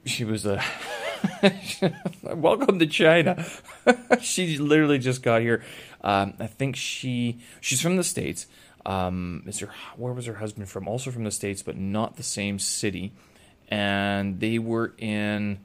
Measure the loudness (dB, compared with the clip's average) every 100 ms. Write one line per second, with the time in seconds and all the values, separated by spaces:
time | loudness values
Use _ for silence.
0 | -6 -4 -2 -2 0 -2 -2 -6 -10 -8
1 | -8 -4 -6 4 4 4 -10 0 0 0
2 | -10 -8 -8 2 4 6 4 4 2 6
3 | 8 8 4 0 -6 -12 -18 2 4 4
4 | 2 0 2 -2 -2 0 6 6 8 4
5 | 2 0 2 4 4 0 -2 -18 -18 -6
6 | 0 2 2 -4 -10 -4 -4 -4 -6 -6
7 | -4 -2 -2 -4 -14 -10 -2 0 2 0
8 | 0 -2 -4 -6 -12 -20 -20 _ -4 -2
9 | -2 -2 -6 -8 -10 -10 -10 -12 -16 -10
10 | -8 -8 -8 -8 -8 -8 -10 -8 -6 -4
11 | -6 -6 -4 -4 -4 -6 -8 -6 -2 -2
12 | -2 -6 -8 -4 -4 -2 -4 -2 -2 -4
13 | -8 -12 _ _ _ _ _ -2 2 2
14 | 2 0 0 -2 0 0 0 -2 -2 -4
15 | -4 -2 -2 -2 -4 -6